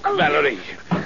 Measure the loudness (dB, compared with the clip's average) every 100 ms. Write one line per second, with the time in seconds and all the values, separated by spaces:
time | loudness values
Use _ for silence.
0 | 0 2 2 4 2 0 -8 -12 -4 -4